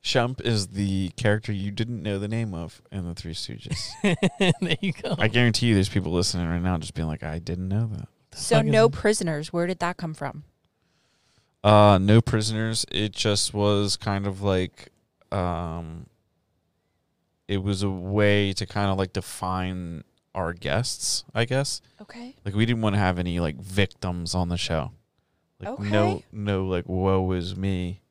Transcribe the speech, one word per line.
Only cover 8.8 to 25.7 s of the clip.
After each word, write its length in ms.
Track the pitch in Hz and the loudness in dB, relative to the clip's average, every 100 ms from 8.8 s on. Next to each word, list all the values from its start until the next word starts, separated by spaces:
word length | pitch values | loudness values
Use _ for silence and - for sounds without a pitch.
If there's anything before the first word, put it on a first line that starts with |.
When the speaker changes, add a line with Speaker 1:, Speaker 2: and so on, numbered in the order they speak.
| 226 | 4
Speaker 2:
it? 60 | |
Speaker 3:
Prisoners, 600 | - 214 214 175 147 156 | 4 0 2 -2 -4 -4
where 140 | 175 175 | -2 -2
did 140 | 185 | -2
that 160 | 175 180 | -4 -4
come 180 | 165 | -8
from? 300 | 156 143 147 151 _ _ _ _ _ _ _ _ _ _ _ | -6 -8 -8 -16 _ _ _ _ _ _ _ _ _ _ _
Speaker 1:
Uh, 340 | 104 107 104 98 | 6 10 10 8
No 200 | 95 110 | 8 6
Prisoners, 680 | - 110 107 110 110 113 - | 6 0 0 -2 -2 -2 -4
it 200 | 82 107 | -2 -4
just 400 | - 110 101 - | 0 0 2 0
was 440 | 104 104 101 101 90 | 0 2 2 0 -2
kind 320 | - 98 101 | -2 -2 -4
of 140 | 95 | -2
like, 500 | 101 92 92 - - _ _ _ _ | 0 0 0 -8 -20 _ _ _ _
um, 720 | 101 90 85 85 82 80 82 - _ _ _ _ _ _ _ _ _ _ _ _ _ - | -4 -2 -4 -6 -8 -10 -12 -16 _ _ _ _ _ _ _ _ _ _ _ _ _ -4
it 100 | 101 | -2
was 180 | 95 98 | 0 0
a 80 | 101 | -2
way 640 | 95 92 101 104 104 101 | -4 -2 2 4 4 2
to 120 | 95 | -2
kind 240 | 98 104 101 | -4 -2 0
of, 60 | 95 | 0
like, 140 | 95 | -2
define 920 | - - - 92 92 92 92 87 82 - _ _ - | -4 -8 -8 -4 -2 -2 -6 -8 -10 -14 _ _ -6
our 160 | 85 | -4
guests, 720 | 85 69 78 131 - - - - | -4 -2 -2 -2 -4 -4 -4 -4
I 100 | - 117 | -2 0
guess. 340 | 127 143 - _ _ | 0 -2 -6 _ _
Speaker 3:
Okay. 360 | 214 233 240 - | -20 -18 -18 -12
Speaker 1:
Like, 100 | - | -6
we 100 | 104 | 2
didn't 180 | 117 117 | 2 4
wanna 160 | 110 98 | 2 2
have 200 | 92 90 | 2 2
any, 220 | 90 87 | 0 0
like, 160 | 85 65 | -2 -4
victims 800 | 95 92 98 - 92 87 85 90 | -6 0 0 0 -6 -4 -4 -2
on 120 | 87 | 0
the 60 | 85 | -2
show. 360 | - 82 69 - _ _ _ _ _ _ | -2 -2 -4 -10 _ _ _ _ _ _
Like, 220 | - | -12